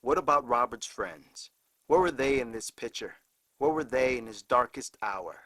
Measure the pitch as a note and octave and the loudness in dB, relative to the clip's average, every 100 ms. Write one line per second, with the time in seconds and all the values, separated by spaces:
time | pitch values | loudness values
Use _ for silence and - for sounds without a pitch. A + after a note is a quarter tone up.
0 | A#2 D#3+ D#3 C#3+ B2+ A#2+ A#2+ A#2 - - | 0 0 4 2 4 2 2 -2 -12 -8
1 | F#2+ D#2+ - - - _ _ _ _ D#3+ | -8 -8 -20 -20 -20 _ _ _ _ 4
2 | F3 C3+ C3+ C3+ A#2+ A2+ - - A#2+ - | 4 2 0 2 -2 -8 -10 -10 -10 -8
3 | G#2 - _ _ _ _ C#3 D#3+ C3+ B2+ | -12 -14 _ _ _ _ 0 0 -2 0
4 | C3 B2+ A2+ G#2 - B2 A#2+ - C3 _ | 2 0 -6 -14 2 2 2 -4 -12 _
5 | G#2+ G2 F2+ D2 | -6 -6 -8 -14